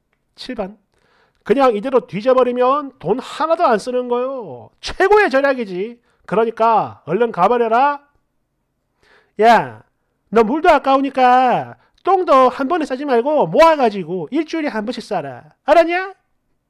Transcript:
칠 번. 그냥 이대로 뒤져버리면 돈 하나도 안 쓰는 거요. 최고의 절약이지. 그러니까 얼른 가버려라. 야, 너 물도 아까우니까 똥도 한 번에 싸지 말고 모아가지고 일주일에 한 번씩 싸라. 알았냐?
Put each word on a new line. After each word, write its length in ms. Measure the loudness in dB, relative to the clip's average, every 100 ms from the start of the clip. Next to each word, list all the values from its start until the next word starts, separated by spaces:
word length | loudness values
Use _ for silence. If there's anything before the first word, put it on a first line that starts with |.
| _ _ _
칠 200 | _ -14
번. 240 | -10 -10 -12 _ _ _ _ _ _
그냥 320 | -2 2 2
이대로 320 | 2 0 -2 -2
뒤져버리면 920 | -4 2 2 2 2 0 0 -6 _
돈 180 | -6 -6
하나도 460 | -8 -6 -2 2 2
안 120 | 0
쓰는 280 | -2 -6 -4
거요. 640 | -4 -4 -8 -12 -16 -20 _
최고의 500 | -12 -2 2 4 4
절약이지. 680 | 2 0 -2 -6 -6 -8 -10 _ _ -4
그러니까 760 | -2 -2 0 2 2 -2 -10 -6
얼른 260 | -2 -2
가버려라. 760 | 0 0 2 2 2 0 -2 _ _ _ _ _ _ _ _ _ _ _ _ _ 0
야, 420 | 4 4 0 -12 _ _ _ _ -4
너 160 | 0
물도 240 | 0 2 2
아까우니까 1080 | 2 2 0 0 0 2 4 2 -2 -4 -16 _ _
똥도 460 | 0 0 4 4 4
한 180 | 0 -4
번에 160 | -4
싸지 200 | -4 -6
말고 440 | -2 0 0 0 0
모아가지고 800 | 4 4 4 0 -2 -8 -8 -6
일주일에 380 | -6 -6 -6 -6
한 160 | -6
번씩 180 | -8 -10
싸라. 520 | -8 -8 -8 -16 -20 _
알았냐? 500 | 2 4 4 -2 -6 -16 _ _ _ _